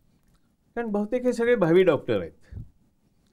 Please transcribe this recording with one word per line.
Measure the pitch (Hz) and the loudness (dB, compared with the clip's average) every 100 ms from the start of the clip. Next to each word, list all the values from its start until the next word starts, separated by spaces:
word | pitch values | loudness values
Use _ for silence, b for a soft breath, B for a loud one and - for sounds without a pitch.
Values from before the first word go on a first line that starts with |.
| _ _ _ _ _ _ _ 233 | _ _ _ _ _ _ _ -10
कारण | 233 | -6
बहुतेक | 208 208 247 | -4 -4 -2
हे | 247 | -2
सगळे | 220 233 | 0 0
भावी | 240 165 175 | 2 4 4
डॉक्टर | 185 139 - 104 | 4 2 -2 -4
आहेत. | 82 - _ - - _ _ _ _ _ _ | -6 -16 _ -20 -20 _ _ _ _ _ _